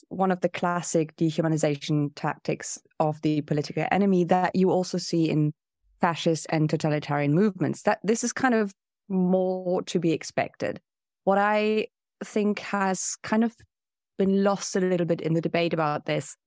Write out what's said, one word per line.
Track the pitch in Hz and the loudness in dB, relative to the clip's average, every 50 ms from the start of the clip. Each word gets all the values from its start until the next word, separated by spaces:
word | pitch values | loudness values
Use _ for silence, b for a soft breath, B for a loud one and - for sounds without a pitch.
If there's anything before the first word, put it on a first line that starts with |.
| - _ | -16 _
one | - 185 190 190 | -4 0 2 0
of | 180 180 | 2 0
the | - 180 | 0 -4
classic | - - 190 175 175 175 165 - - 165 160 156 - | -2 -2 -2 -2 -2 -2 -4 0 0 0 0 -2 -2
dehumanization | - 165 160 156 - 160 160 160 147 156 151 147 143 - - 156 151 147 143 143 | -2 -2 0 0 0 0 2 2 2 2 0 0 -2 -2 0 0 0 0 -2 -4
tactics | - - 151 147 - _ - 151 143 - - - - _ _ _ _ | -6 -6 -6 -6 -4 _ -6 -6 -4 -6 -12 -12 -12 _ _ _ _
of | 160 151 156 156 | -2 -2 -2 0
the | - 156 151 151 | -2 0 0 0
political | 143 - 156 147 143 - - 156 156 - | 0 0 -2 -2 -2 -4 -4 -4 -2 0
enemy | - 180 202 202 190 180 175 | 2 2 4 4 4 2 4
that | 165 185 185 180 170 - | 4 4 2 2 0 2
you | 190 185 185 | 2 2 4
also | 156 180 180 - - | 4 2 0 -2 -4
see | 180 - - - 170 160 156 | -6 -4 -2 0 0 0 2
in | - 156 151 151 156 _ _ _ _ _ _ _ _ _ | 2 2 0 0 -2 _ _ _ _ _ _ _ _ _
fascist | - 175 160 - - 175 165 156 - - | -2 0 0 0 0 0 0 0 -2 -2
and | 165 156 156 151 | 0 0 0 0
totalitarian | - 156 - 156 147 151 - - 147 143 143 143 147 | 0 0 0 0 -2 -2 -2 -2 -2 0 2 2 4
movements. | 170 214 220 190 180 156 - - - | 4 2 2 0 0 -2 -2 -2 0
That | - 202 208 - | 0 0 0 0
this | - 180 233 226 - | 0 -2 -2 0 -2
is | 240 | -4
kind | - - - 262 233 | -2 0 0 2 2
of | 220 214 202 - _ _ _ _ _ _ - | 2 0 -2 -4 _ _ _ _ _ _ -4
more | 190 185 180 180 185 185 185 185 185 185 185 180 180 185 | 0 0 2 4 4 2 2 0 -2 -2 -2 -2 -2 -2
to | 196 - - 180 | -2 -2 -4 0
be | 160 165 | 0 0
expected. | 160 - - - - - - - - _ - - - - _ _ _ _ _ _ _ _ _ | 0 0 -4 -6 -4 -4 -4 -4 -4 _ -6 -6 -6 -8 _ _ _ _ _ _ _ _ _
What | 196 196 196 | 0 2 2
I | 202 208 214 214 214 214 214 214 - - _ _ _ _ _ _ 202 | 2 2 2 2 0 0 0 0 -2 -4 _ _ _ _ _ _ -16
think | - - 220 208 208 202 - | -4 -2 0 0 0 0 -2
has | - - - 202 196 190 190 - - - - - | -6 -6 -2 0 0 0 0 -2 -4 -6 -6 -8
kind | - - 220 220 226 | -4 0 2 2 2
of | 226 - _ - _ _ _ _ _ _ _ _ _ _ - | 0 -2 _ -20 _ _ _ _ _ _ _ _ _ _ 0
been | 196 190 196 196 | 2 2 2 2
lost | 196 202 196 190 - - - | 2 2 0 0 -4 -4 -2
a | 202 | 0
little | 180 185 185 175 175 | 0 0 0 0 2
bit | 165 170 - | 0 0 -2
in | - 160 160 | 0 0 0
the | 165 | 0
debate | 160 170 - 170 170 175 | 0 0 0 0 0 0
about | 170 160 160 147 147 147 - | 0 0 0 0 -2 -4 -4
this | - 151 151 139 - - - _ | -2 -4 -4 -4 -6 -12 -14 _